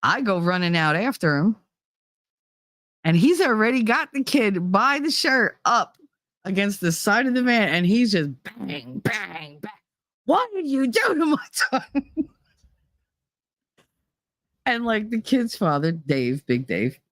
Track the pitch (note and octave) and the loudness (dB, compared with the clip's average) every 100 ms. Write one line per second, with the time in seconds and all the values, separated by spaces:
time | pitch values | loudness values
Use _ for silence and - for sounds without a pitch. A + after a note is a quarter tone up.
0 | - G3+ B3+ F#3 E3+ F3+ F3 E3+ D#3+ D#3 | 0 -2 0 0 0 0 0 2 2 0
1 | A3+ C4+ E3+ C#3+ F3 A3 _ _ _ _ | -2 -2 0 2 0 -2 _ _ _ _
2 | _ _ _ _ _ _ _ _ _ _ | _ _ _ _ _ _ _ _ _ _
3 | D#3+ E3+ A3 E4+ F4 A3 A3 B3+ A3 B3 | 2 4 4 4 2 2 2 2 2 0
4 | D#4 C#4 C4+ D4 A3 F#3+ F3+ F#3+ B3 C#4+ | 0 -6 -2 2 2 0 2 2 2 0
5 | D4+ - E4+ C4 G#3+ - - A#3+ - _ | -2 -2 0 2 2 0 0 0 0 _
6 | _ _ _ _ - F#3+ G3+ G3 F3 E3 | _ _ _ _ -6 -2 -2 0 -2 0
7 | - G#3 C4 B3+ B3 A#3+ G3+ D#3+ F3 A3 | 2 2 2 0 2 2 2 2 2 2
8 | B3 G3 D3 C3 - - - D3 A#2+ B2+ | 2 2 -2 -6 -16 -14 -10 -10 -10 -8
9 | - A3 F#3+ E3 D#3 D3 G#3 G#3+ _ _ | -6 -6 -8 -12 -16 -18 -18 -20 _ _
10 | _ _ - E4+ B4 G4+ D#4 C4+ C4 A#3+ | _ _ 0 0 0 -6 -4 -2 0 0
11 | A#4+ E4+ D#4+ D4 - - - C4 - C#4+ | 0 0 0 0 -4 -6 -2 -2 -4 -8
12 | - - C#4+ _ _ _ _ _ _ _ | -6 -8 -10 _ _ _ _ _ _ _
13 | _ _ _ _ _ _ _ _ _ _ | _ _ _ _ _ _ _ _ _ _
14 | _ _ _ _ _ _ - A#3 A#3 A3 | _ _ _ _ _ _ -4 -2 0 -2
15 | G#3+ A3+ A3 C4 A3+ - F#3 D3 D#3 E3+ | -2 -6 0 0 0 -2 0 0 0 -4
16 | C#3+ C#3 B2 C3+ _ B2 B2+ F2 A2+ B2+ | -2 -2 0 -4 _ -4 -2 -4 -4 -6
17 | _ | _